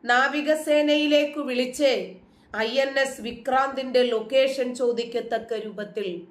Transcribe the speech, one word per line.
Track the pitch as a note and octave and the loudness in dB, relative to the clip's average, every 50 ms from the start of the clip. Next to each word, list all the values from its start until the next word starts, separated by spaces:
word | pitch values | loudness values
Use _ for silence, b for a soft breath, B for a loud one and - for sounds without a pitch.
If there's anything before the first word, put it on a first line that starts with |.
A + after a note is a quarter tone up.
| - | 2
നാവികസേനയിലേക്ക് | A#3 A#3+ B3 C4 C#4 C#4 D4+ D4 D4 D#4 D#4 D#4 D#4 D4 D4+ D4+ D4 D4 D4 D4 D4 D4 D4 D4 D4 D4 D4+ | 2 4 4 4 2 0 -2 0 0 0 0 2 2 2 4 4 4 4 4 4 4 4 4 4 2 -2 -6
വിളിച്ച് | C#4 B3 B3 B3 B3 B3 B3 - D4 C4+ D#3+ C#3 - - - - - b b b b b b | -6 -4 -2 -2 -2 -2 -2 2 2 2 2 2 -4 -8 -12 -18 -20 b b b b b b
ഐ | G#3 A3 A#3 A#3+ C4+ | -4 -4 -2 0 0
എൻ | C4+ C4+ C4+ C4+ | 0 0 2 0
എസ് | C4+ C4 B3+ - | 0 0 -2 -8
വിക്രാന്തിന്റെ | G#3+ A#3+ A#3+ - - C4+ B3+ C4 C4+ C4+ C4+ C4+ C4 B3+ B3 B3 B3 | -10 -10 -10 -8 -4 0 2 2 2 0 -2 -6 -6 0 2 2 4
ലൊക്കേഷൻ | B3 A#3 A3 G#3+ A3 C4+ C4+ C4+ C4+ C4 C4+ B3+ B3 B3 | 4 2 -2 -4 2 2 4 4 4 2 -2 -4 -4 -2
ചോദിക്കത്തക്ക | - B3+ A#3+ A#3 G#3 A#3+ A#3 - A#3 A3 - A#3 A3+ A3 - A3+ | -2 0 0 0 -2 -4 -4 -6 -8 -6 -4 -4 -6 -4 -4 -6
രൂപത്തിൽ | G#3+ G#3 G#3+ F#3+ G3 G#3 G#3 - A3 G3+ F#3 F3 E3+ - - | -6 -6 -8 -10 -10 -12 -10 -8 -6 -6 -6 -6 -8 -12 -16